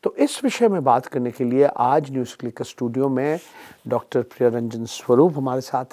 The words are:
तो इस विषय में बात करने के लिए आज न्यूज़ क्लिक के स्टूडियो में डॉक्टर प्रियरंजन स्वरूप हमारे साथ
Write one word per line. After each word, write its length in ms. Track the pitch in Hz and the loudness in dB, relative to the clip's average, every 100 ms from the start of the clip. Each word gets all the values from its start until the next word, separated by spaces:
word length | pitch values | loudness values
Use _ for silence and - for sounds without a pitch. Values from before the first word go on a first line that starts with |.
तो 120 | - - | -4 0
इस 280 | 277 - | -2 0
विषय 240 | 269 - 233 | -4 2 2
में 160 | 190 | 2
बात 220 | 135 120 - | 2 2 0
करने 260 | 135 123 | -4 -4
के 120 | 120 | -2
लिए 200 | 123 127 | 0 4
आज 480 | 143 - 123 147 139 | 2 2 2 2 0
न्यूज़ 260 | 135 123 - | -6 -6 -8
क्लिक 200 | 120 - | -12 -8
के 60 | |
स्टूडियो 460 | 127 - 120 120 139 | -12 -6 -4 -2 -2
में 300 | 131 143 160 - - - - - | 0 -2 -4 -8 -20 -20 -18 -4
डॉक्टर 340 | 120 - 131 | -4 -2 -4
प्रियरंजन 640 | 113 - 123 117 117 113 113 | -4 0 2 2 -4 -6 -10
स्वरूप 520 | - - 123 151 143 | -12 2 6 6 4
हमारे 240 | 135 131 | -4 -4
साथ 240 | 127 127 131 | -4 -6 -6